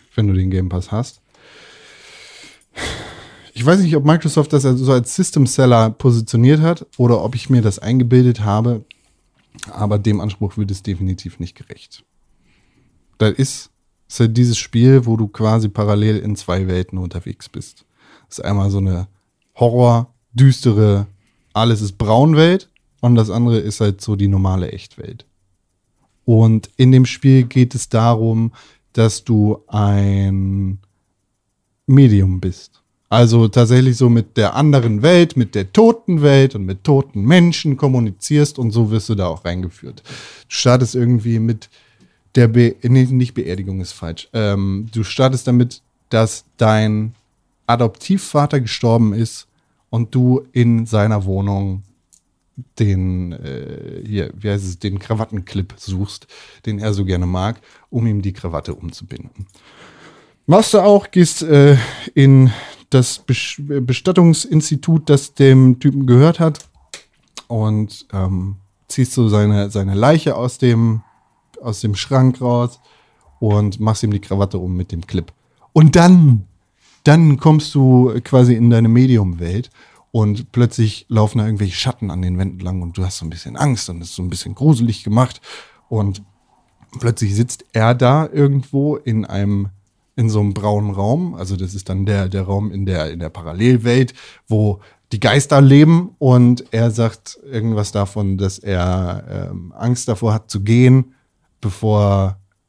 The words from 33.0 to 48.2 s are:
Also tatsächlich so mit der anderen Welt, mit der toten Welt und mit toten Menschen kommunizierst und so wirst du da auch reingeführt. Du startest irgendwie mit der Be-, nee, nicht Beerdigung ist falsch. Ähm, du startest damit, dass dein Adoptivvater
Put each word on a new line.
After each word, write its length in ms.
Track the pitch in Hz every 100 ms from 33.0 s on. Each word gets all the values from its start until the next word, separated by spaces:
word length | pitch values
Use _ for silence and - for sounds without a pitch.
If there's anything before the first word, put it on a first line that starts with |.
| _
Also 380 | 110 120 117 110
tatsächlich 500 | 123 113 127 131 117
so 120 | 123
mit 280 | 117 104 -
der 200 | 139 123
anderen 440 | 151 143 117 104
Welt, 360 | 143 180 170 131
mit 180 | 110
der 180 | 104 95
toten 500 | - 226 226 - 165
Welt 340 | 147 135 135 104
und 80 |
mit 180 | 95 95
toten 420 | - 139 - 101
Menschen 520 | 107 180 175 160 156 131
kommunizierst 800 | 147 127 113 95 - 147 147 -
und 140 | 113
so 180 | 113 110
wirst 180 | 110 -
du 60 |
da 140 | 104 90
auch 160 | 80
reingeführt. 580 | 87 90 87 - 65 -
Du 80 | - - - - _
startest 480 | - 127 127 123 123
irgendwie 420 | 120 120 113 113
mit 320 | 113 110 - _ _ _ _ _ _
der 140 | - 117
Be-, 260 | 117 120 -
nee, 220 | 123 131
nicht 300 | 127 131 123
Beerdigung 460 | - - 92 95 95
ist 120 | 87
falsch. 360 | - 82 82 -
Ähm, 560 | 113 104 101 98 98 113
du 120 | 113
startest 420 | 101 - 131 131 -
damit, 360 | 123 123 - _ _ _
dass 380 | 113 113 - - -
dein 580 | 110 107 107 107 110 - _ _ _ _ -
Adoptivvater 920 | 120 117 - - 190